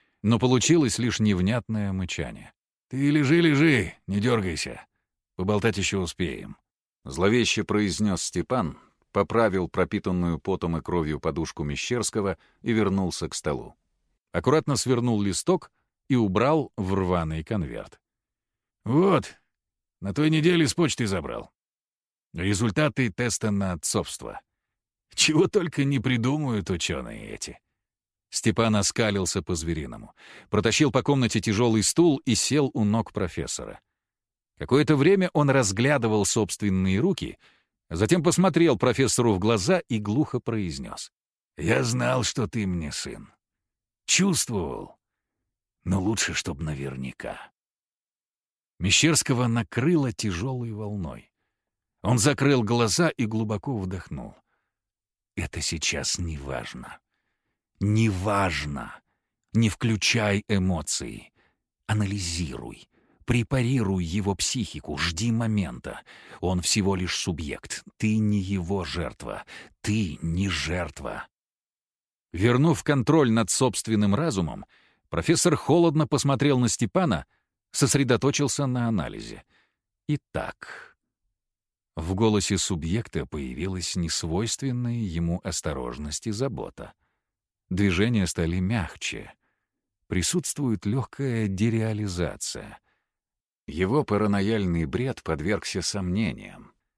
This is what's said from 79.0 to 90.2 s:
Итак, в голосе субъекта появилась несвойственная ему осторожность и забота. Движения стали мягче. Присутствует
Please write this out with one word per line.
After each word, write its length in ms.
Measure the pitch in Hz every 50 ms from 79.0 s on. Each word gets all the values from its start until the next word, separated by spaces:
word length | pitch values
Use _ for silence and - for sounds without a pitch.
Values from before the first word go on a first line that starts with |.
| 71 57 50 55 55 57 55 - - _ _ _ _ _ _ _ _ _ _ _ _ -
Итак, 920 | 147 139 - _ - - - - - - - - - - - - _ _ _ _ _ _ _ _ _ _ _ _ _ _ _ _ _ _ _ _ _
в 200 | 82 80 87 98
голосе 420 | 95 113 110 107 101 92 - 104 87
субъекта 680 | - - 98 80 80 82 92 117 - - - 131 135
появилась 680 | - - 76 67 64 62 65 90 95 95 92 82 - -
несвойственная 1080 | 90 85 80 - - - 82 80 92 113 110 - - 139 135 123 123 123 120 120 117
ему 380 | 110 95 80 85 85 82 87 90 -
осторожность 840 | 92 - - - 80 71 65 62 60 60 67 73 73 76 - - 113
и 40 |
забота. 640 | 104 104 135 139 113 - - - - - - - - _ _ _ _ _ _ _ _ _ _ _ _ _ _ _
Движения 560 | 92 92 104 101 85 90 104 117 120 107 92
стали 340 | 82 - - 82 82 87 92
мягче. 720 | 92 95 120 113 85 - - - - - - 52 - - - _ _ _ _ _ _ _ _ _ _ _ _ _ _ _
Присутствует 800 | 101 92